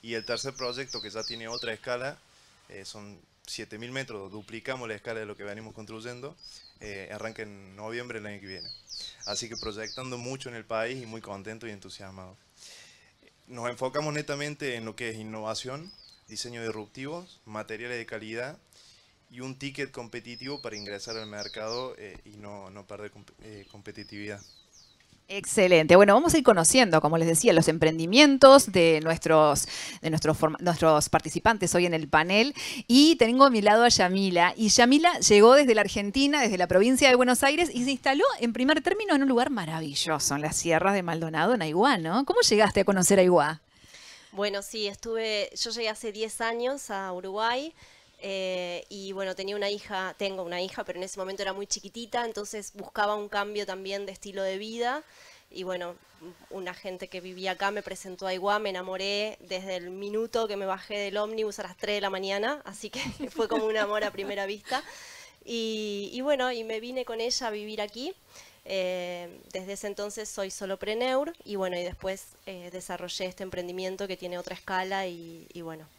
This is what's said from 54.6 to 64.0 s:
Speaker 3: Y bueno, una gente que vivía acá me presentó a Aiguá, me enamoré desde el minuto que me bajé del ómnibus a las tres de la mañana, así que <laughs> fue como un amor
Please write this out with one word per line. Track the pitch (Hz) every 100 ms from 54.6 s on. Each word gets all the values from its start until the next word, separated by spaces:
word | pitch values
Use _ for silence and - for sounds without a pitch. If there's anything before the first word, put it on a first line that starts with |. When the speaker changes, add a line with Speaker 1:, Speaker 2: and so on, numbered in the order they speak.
| 214 233 240 285 311 - - - _
Speaker 3:
Y | -
bueno, | 185 180 175 170 _ _ 165 175 -
una | 196 180
gente | 175 196 180 190
que | 185
vivía | 185 185 190
acá | 185 196
me | 208
presentó | - 190 190 180 190
a |
Aiguá, | 185 196 208
me | 214
enamoré | 185 185 185 196 202 214 -
desde | 180 185 190 180
el | 175
minuto | 185 202 214 226 226 226
que | 202
me | 190
bajé | 190 - 208
del | 202 202
ómnibus | 214 220 214 202
a |
las | 180 185
tres | 208 208
de |
la | 196
mañana, | 190 190 202 220 294 -
así | 202 214
que | 254
<laughs> | 254 - 269
fue | - 220
como | 226 220
un | 220
amor | 208 214